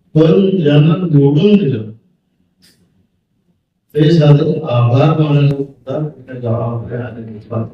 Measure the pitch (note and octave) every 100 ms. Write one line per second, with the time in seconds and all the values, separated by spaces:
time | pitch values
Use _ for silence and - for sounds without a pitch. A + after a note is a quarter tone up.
0 | _ D#3 D#3+ G3 G3 F#3+ D3 D3 D#3 F#3
1 | F3 C#3+ C#3 D3 G3+ G3+ D3 A2+ G#2+ -
2 | _ _ _ _ _ _ _ _ _ _
3 | _ _ _ _ _ _ _ _ _ D3
4 | D3+ E3+ D3 C#3+ E3 - - A#2+ A#2 C3
5 | D3+ D#3+ D3+ C#3+ C#3+ C#3 C#3 - C3 D3
6 | D3+ - B2+ B2+ A#2 A#2 A#2 A#2 F#2 A#2+
7 | A2 A#2 A2 G#2+ - A2+ A2+